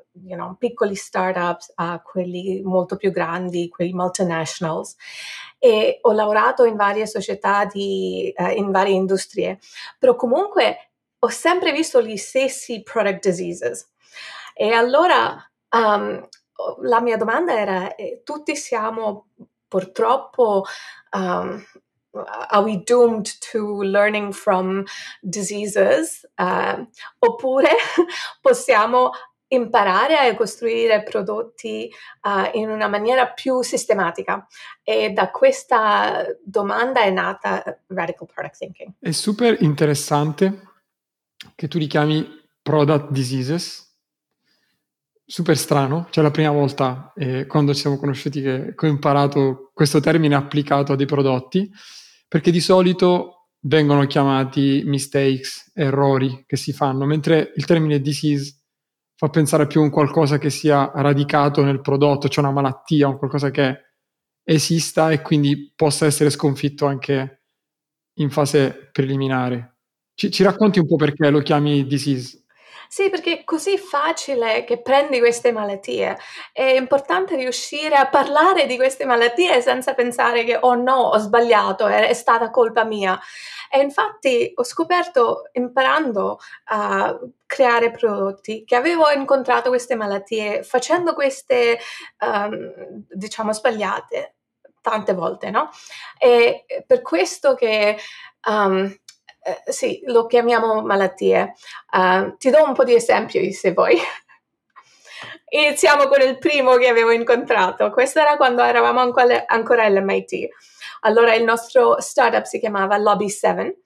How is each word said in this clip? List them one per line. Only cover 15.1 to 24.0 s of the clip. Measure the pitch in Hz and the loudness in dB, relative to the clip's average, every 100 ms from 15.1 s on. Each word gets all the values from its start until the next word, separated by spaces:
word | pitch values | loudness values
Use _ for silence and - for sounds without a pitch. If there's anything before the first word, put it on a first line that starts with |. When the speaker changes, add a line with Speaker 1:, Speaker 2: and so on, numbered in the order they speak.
| 285 - - - _ _ | 2 0 -6 -16 _ _
Speaker 1:
ehm, | 233 220 208 - - - _ _ - - - | 0 2 0 -2 -8 -12 _ _ -12 -10 -6
la | - 233 | 0 0
mia | 240 214 | 0 -2
domanda | 220 254 349 226 | -2 -2 -2 -2
era, | 202 185 190 - | -2 -4 -6 -10
eh, | 196 240 | -12 -12
tutti | - 302 294 285 | -12 -10 -8 -8
siamo | - 226 220 226 220 202 - _ - _ _ | -6 -6 -4 -6 -6 -8 -14 _ -20 _ _
purtroppo, | 190 185 - 226 269 - - 220 196 196 - - - _ | -6 -6 -2 0 0 -2 0 2 2 -2 -8 -18 -20 _
ehm, | 196 185 180 185 202 - - _ _ _ - - - - | -6 -4 -4 -6 -10 -16 -20 _ _ _ -16 -12 -12 -2
are | 208 | 0
we | 220 196 | 0 -2
doomed | - 247 233 220 - - - | 0 4 4 2 -6 -12 -10
to | 226 208 202 | -6 -6 -4
learning | 196 202 | 0 2